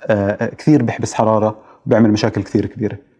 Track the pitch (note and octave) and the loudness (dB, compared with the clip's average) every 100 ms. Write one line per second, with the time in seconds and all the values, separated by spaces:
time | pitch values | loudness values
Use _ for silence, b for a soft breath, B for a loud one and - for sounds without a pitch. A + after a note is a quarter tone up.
0 | - G#2+ G2 G#2 A2+ - - D3 A#2+ - | -2 0 0 -2 -6 -4 2 2 2 -4
1 | G#2+ - A2 A2 G#2+ G#2+ b b - A#2 | -6 -2 0 2 0 -4 b b 0 2
2 | A2 G#2+ A#2 G#2 G2 G#2+ F#2 - G2+ G#2 | 4 2 0 -2 -4 -2 -4 -4 -6 -8
3 | _ _ | _ _